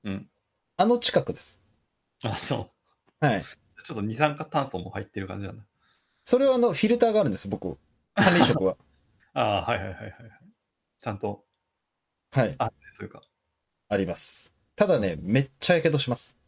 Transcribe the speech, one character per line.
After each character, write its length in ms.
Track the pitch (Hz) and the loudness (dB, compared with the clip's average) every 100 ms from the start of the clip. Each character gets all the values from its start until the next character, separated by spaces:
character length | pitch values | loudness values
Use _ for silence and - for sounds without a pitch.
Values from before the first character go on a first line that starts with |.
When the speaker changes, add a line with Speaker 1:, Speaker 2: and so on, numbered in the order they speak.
Speaker 1:
う 60 | 104 | -8
ん。 180 | 98 - _ _ _ _ - | -10 -12 _ _ _ _ 0
Speaker 2:
あ 100 | 208 | 2
の 120 | 240 | 2
近 240 | - - | 2 0
く 100 | - | 0
で 60 | - | -10
す。 220 | - - _ _ _ _ _ _ | -12 -18 _ _ _ _ _ _
Speaker 1:
あ、 120 | 117 | -4
そ 360 | 104 - 120 107 _ _ _ _ _ | 0 0 0 -6 _ _ _ _ _
う。 60 | 147 | 0
Speaker 2:
は 100 | 104 | 0
い。 60 | |
Speaker 1:
ち 60 | 71 - _ - - | -6 -14 _ -16 -10
ょ 40 | |
っ 20 | 110 | -6
と 60 | |
二 120 | 101 | -6
酸 220 | 113 151 147 | 0 -2 -2
化 80 | |
炭 240 | 151 151 135 | -4 -4 -4
素 100 | 92 | -6
も 120 | 90 | -8
入 120 | 98 | -10
っ 40 | 98 | -10
て 120 | - | -10
る 80 | 95 | -10
感 140 | 98 | -10
じ 60 | 98 | -10
な 60 | |
ん 40 | 107 | -14
だ。 80 | - _ _ _ _ _ | -20 _ _ _ _ _
Speaker 2:
そ 160 | - 247 | 0 2
れ 80 | 277 | 4
は 80 | |
あ 40 | 254 | 4
の、 140 | 240 | 2
フ 80 | 175 | 2
ィ 80 | 220 | 2
ル 100 | 233 | 4
タ 100 | 233 | 4
ー 40 | |
が 80 | 214 | 4
あ 20 | |
る 60 | 156 | 2
ん 20 | |
で 60 | - | -2
す、 100 | 196 | -6
僕。 280 | - 92 - _ _ _ | -6 -6 -10 _ _ _
管 240 | - 196 175 | 4 4 6
理 60 | |
職 200 | 170 - | 4 4
は。 120 | 95 - _ _ _ | 0 -2 _ _ _
Speaker 1:
<laughs> 280 | _ _ | _ _
あ 300 | 143 110 101 107 | -2 0 0 0
ー、 40 | |
は 40 | |
い 40 | 117 | -4
は 60 | |
い 20 | 98 | -4
は 40 | |
い 20 | |
は 60 | 92 | -10
い 0 | |
は 60 | 104 | -14
い。 20 | - 117 - 190 _ _ _ _ _ | -16 -20 -20 -20 _ _ _ _ _
ち 60 | - | -8
ゃ 40 | |
ん 60 | 101 | -6
と、 260 | 107 101 _ _ _ _ _ _ _ _ _ | -6 -8 _ _ _ _ _ _ _ _ _
Speaker 2:
は 140 | - | 0
い。 100 | 110 131 | 0 -2
Speaker 1:
あ、 140 | 110 _ - - | -6 _ -20 -16
と 60 | |
い 40 | - | -14
う 20 | |
か。 140 | - _ _ _ _ _ _ _ | -14 _ _ _ _ _ _ _
Speaker 2:
あ 80 | 101 | -2
り 100 | 90 | -2
ま 80 | 85 | -2
す。 380 | - - - _ _ - | -4 -6 -10 _ _ 0
た 100 | 202 | 2
だ 140 | 151 | 2
ね、 160 | 101 80 | 0 -4
め 200 | 82 120 | 0 0
っ 100 | 139 _ | 0 _
ち 120 | - | 2
ゃ 60 | 175 | 4
や 60 | |
け 80 | 160 | 4
ど 80 | 151 | 0
し 120 | 135 | -2
ま 60 | 120 | -4
す。 200 | - _ | -8 _